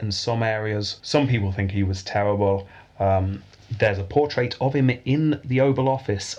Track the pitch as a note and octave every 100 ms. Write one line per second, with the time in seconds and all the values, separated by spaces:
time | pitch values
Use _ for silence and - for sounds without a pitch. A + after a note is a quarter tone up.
0 | G#2+ G2 - A#2 A2+ A2 G#2+ G#2 G#2 -
1 | - D3 B2+ A#2 G2 F#2+ F#2+ G2+ F#2+ F#2
2 | - G#2 G#2 G2+ G2+ G2 F#2+ - - -
3 | G2 F#2+ F#2+ G2 - - - G#2+ A2 G2
4 | F#2+ D3 D3 - A#2+ - C3+ C#3+ C3 B2
5 | B2+ D3 D#3 D3 C3 B2+ C3+ C3 C3+ C3
6 | - G2 -